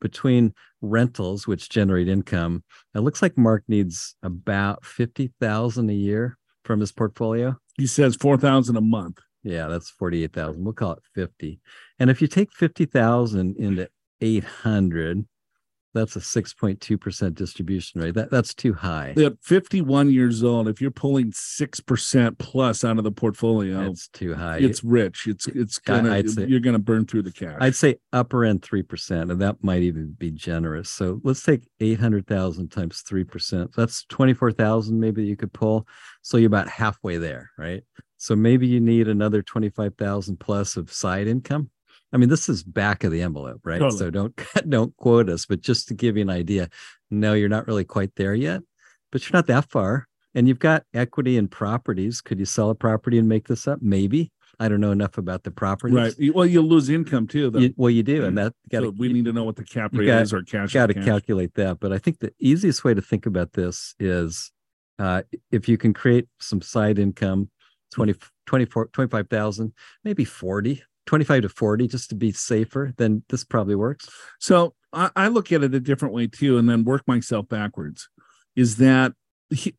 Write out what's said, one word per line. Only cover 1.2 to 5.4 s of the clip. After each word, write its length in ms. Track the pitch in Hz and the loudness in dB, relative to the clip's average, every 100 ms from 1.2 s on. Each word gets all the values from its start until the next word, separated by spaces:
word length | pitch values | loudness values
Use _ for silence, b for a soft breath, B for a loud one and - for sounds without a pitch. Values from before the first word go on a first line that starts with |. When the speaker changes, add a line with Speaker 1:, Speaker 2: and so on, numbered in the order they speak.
| 92 101 107 | -6 -6 -4
Speaker 1:
which 200 | 92 - | -6 -2
generate 400 | 113 98 92 90 | 0 2 2 2
income, 540 | 95 - 92 85 85 - b _ | 0 0 -2 -2 -4 -8 b _
it 60 | 104 | -4
looks 220 | 123 - | -2 0
like 160 | 185 151 | 0 4
Mark 260 | 113 110 - | 4 4 2
needs 460 | 107 95 85 - - | 0 0 -4 -14 -12
about 640 | 92 87 101 98 101 104 | -10 -8 -4 -2 -2 -4
fifty 480 | - - 120 - 131 - | -8 -6 -4 -4 -6 -4